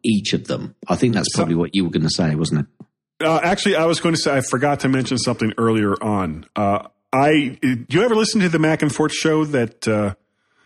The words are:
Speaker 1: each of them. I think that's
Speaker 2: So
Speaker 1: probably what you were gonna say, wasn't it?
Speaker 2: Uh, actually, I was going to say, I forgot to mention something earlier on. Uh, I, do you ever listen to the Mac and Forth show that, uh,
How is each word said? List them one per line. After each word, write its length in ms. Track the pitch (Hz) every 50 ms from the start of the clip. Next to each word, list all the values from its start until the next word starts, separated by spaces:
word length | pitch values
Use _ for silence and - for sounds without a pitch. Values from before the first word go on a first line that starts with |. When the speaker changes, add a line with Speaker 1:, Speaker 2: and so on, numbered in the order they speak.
| -
Speaker 1:
each 320 | 110 110 101 104 - -
of 120 | - - -
them. 260 | - 113 - - - _ - -
I 80 | 90
think 180 | - - 123 113
that's 180 | 92 82 - -
Speaker 2:
So 60 | -
Speaker 1:
probably 160 | 98 82 85
what 200 | 82 87 82 -
you 100 | 98 92
were 60 | 82
gonna 200 | 78 87 78 78
say, 240 | - - 90 80 76
wasn't 280 | 76 82 73 - 73 -
it? 40 | - _ - - _ _ _ _ _ _ - 160
Speaker 2:
Uh, 160 | 160 160 151 170
actually, 340 | 175 202 - - 208 185
I 100 | 156 165
was 140 | 165 170 -
going 140 | - 170 165
to 60 | 147
say, 160 | - 156 143
I 60 | 135 120
forgot 380 | - - 123 139 147 143 131
to 100 | - 135
mention 260 | 135 131 127 - 131
something 340 | 117 - 127 117 - 117 110 104
earlier 380 | - 117 113 113 110 104 101 98 - 110
on. 400 | 107 107 101 95 82 76 80 - - -
Uh, 340 | 107 107 101 101 98 - - _ _ _ _ -
I, 420 | 131 139 151 156 151 147 123 131 - -
do 240 | 127 127 113 120 -
you 140 | 127 170 226
ever 120 | 247 226
listen 280 | 214 220 202 - 220 185
to 80 | 180
the 80 | 165 160
Mac 240 | 156 156 160 151 156
and 120 | 147 -
Forth 200 | - 156 151 -
show 320 | - - 160 156 156 156
that, 420 | 151 147 127 117 110 - - - 113
uh, 260 | 110 107 104 101 92 - _ _ _ _ _ _ _ _ _